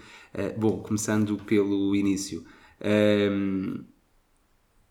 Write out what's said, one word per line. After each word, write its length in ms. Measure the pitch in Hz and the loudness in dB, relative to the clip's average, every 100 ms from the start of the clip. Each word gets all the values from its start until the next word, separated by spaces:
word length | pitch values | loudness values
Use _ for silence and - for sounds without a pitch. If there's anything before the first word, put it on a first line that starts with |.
| - - - | -18 -20 -14
Eh, 220 | - 98 104 | -8 -6 0
bom, 220 | 110 92 | 0 0
começando 580 | - 107 - 107 104 104 | -4 -4 0 0 0 -2
pelo 580 | - 104 101 101 98 | 0 2 2 0 0
início. 520 | 101 101 95 95 - - - - _ | 0 0 0 -4 -12 -14 -20 -20 _
Ehm, 1040 | 101 104 104 104 101 101 98 95 98 - - _ _ _ _ _ _ _ _ _ _ | 0 4 4 4 2 0 -2 -2 -4 -8 -12 _ _ _ _ _ _ _ _ _ _